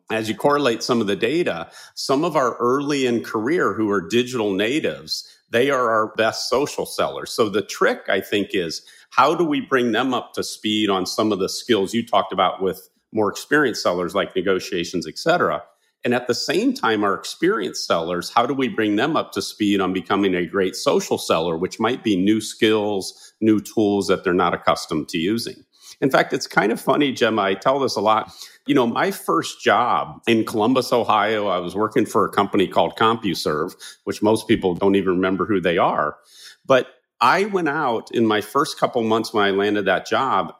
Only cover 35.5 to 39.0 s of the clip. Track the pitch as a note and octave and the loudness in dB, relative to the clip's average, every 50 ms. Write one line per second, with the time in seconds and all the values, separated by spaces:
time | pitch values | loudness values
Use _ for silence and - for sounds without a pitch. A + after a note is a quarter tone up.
35.5 | G#2 F#2 E2+ F#2 E2+ F#2+ A#2+ E3 - D#2+ D2+ D2 - - _ _ - - - - | 0 0 0 0 2 2 2 2 0 0 -2 -2 -4 -8 _ _ -20 -20 -20 -20
36.5 | - _ _ - C3 B2+ - - - _ _ _ _ - A#2+ B2+ D#3 F3+ G3+ A3 | -20 _ _ 2 2 2 2 0 -10 _ _ _ _ 2 4 4 4 4 2 0
37.5 | G3 F#3 E3+ C#3+ C#3+ D#3+ D3 B2+ A#2 G2+ - - - A#2+ A2+ A2 G#2+ G#2 G2+ - | 0 0 0 0 -2 0 0 0 -2 -2 -4 -2 0 2 2 2 2 0 -2 0
38.5 | - C#3+ D#3 - - - - - - B2 | 0 0 0 0 0 -2 -2 0 0 0